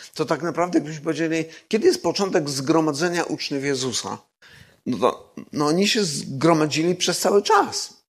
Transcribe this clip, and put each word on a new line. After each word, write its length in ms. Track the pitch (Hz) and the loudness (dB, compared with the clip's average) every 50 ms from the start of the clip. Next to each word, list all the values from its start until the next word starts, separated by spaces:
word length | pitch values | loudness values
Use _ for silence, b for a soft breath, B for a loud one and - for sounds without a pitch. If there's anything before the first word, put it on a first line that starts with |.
| B B B | B B B
to 120 | - 151 | -4 -2
tak 180 | 131 165 135 165 | 0 0 -2 -2
naprawdę, 340 | 170 131 160 175 180 175 | -4 -2 -2 -2 0 0
jakbyśmy 260 | 320 139 151 160 151 143 | 0 0 -2 -8 -6 -4
powiedzieli, 420 | 165 151 143 165 156 160 160 160 160 B B B | -4 -2 -2 -2 -2 -2 -2 -4 -6 B B B
kiedy 200 | _ - 220 220 | _ -2 4 4
jest 160 | 370 - - - | 4 2 4 0
początek 460 | - - - 202 185 - 180 147 143 | -2 0 0 0 2 2 0 0 0
zgromadzenia 720 | 135 135 135 151 151 160 160 156 143 135 175 175 175 170 - | -4 -2 0 2 2 4 4 2 0 0 -2 -2 0 -2 -2
uczniów 400 | - 156 - - - 147 139 135 | -4 -4 -6 -6 -6 -6 -4 -2
Jezusa? 540 | 143 139 127 131 127 107 - - 98 107 - - _ _ B B B B B B B B B B | -2 -2 -2 -2 -4 -4 -4 -4 -6 -8 -10 -12 _ _ B B B B B B B B B B
No 120 | - 123 | -6 -2
to, 360 | 92 123 104 - - - - _ - - - - | 0 0 0 0 -2 -10 -18 _ -18 -16 -8 -4
no 120 | 139 147 | 0 0
oni 220 | 147 160 180 202 | 2 2 2 2
się 160 | 208 208 220 202 | 2 2 0 0
zgromadzili 920 | 160 139 - - 113 135 131 151 165 165 156 156 151 135 151 160 175 175 | -2 -4 -6 -8 -8 -4 2 4 4 4 4 2 2 0 0 0 0 0
przez 240 | - - 202 - - | 0 -2 -2 -2 0
cały 220 | - 185 196 202 | 0 2 2 2
czas. 520 | - - 440 403 302 214 - - - - - _ _ | 4 4 4 4 4 2 -4 -8 -10 -10 -14 _ _